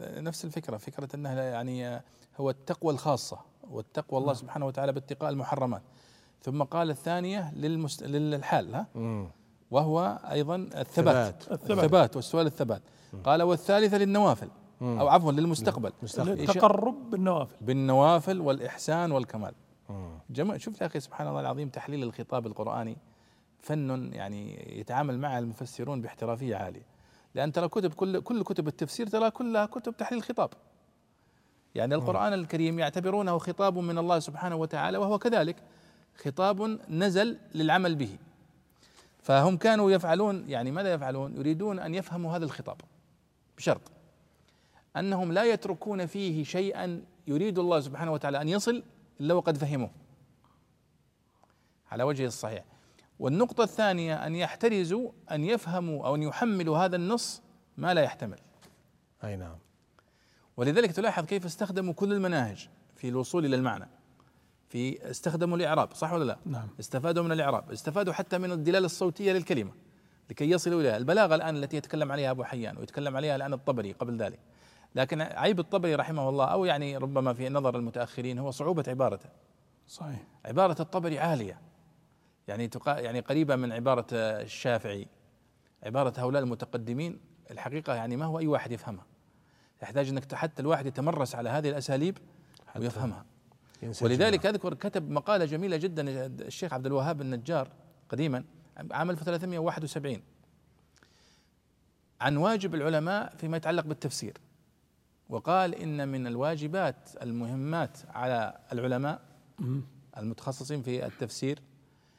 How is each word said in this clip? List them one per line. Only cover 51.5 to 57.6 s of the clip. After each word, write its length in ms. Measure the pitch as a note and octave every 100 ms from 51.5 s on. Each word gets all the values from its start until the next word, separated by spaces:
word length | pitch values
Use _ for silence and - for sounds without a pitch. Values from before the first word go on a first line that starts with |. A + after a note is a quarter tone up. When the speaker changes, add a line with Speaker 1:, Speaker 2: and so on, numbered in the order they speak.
| _ _ _ -
Speaker 1:
على 120 | A2+
وجهه 220 | C3 C#3 B2+
الصحيح. 380 | - G#2+ G#2 - - _ _ _ -
والنقطة 440 | C3 D#3+ B3 -
الثانية 640 | G#3+ - G#3 F3+ E3 D#3 D#3
أن 80 | E3+
يحترزوا 760 | E3+ - A#3 G#3 E3+ G#3 B3+ - -
أن 120 | D3+
يفهموا 640 | D#3+ A3+ E3+ F3+ F3 D3 -
أو 80 | D3
أن 80 |
يحملوا 540 | D3+ - A#3+ G3 D#3+ D#3
هذا 180 | F#3 F3+
النص 460 | F3 A#3 - - - _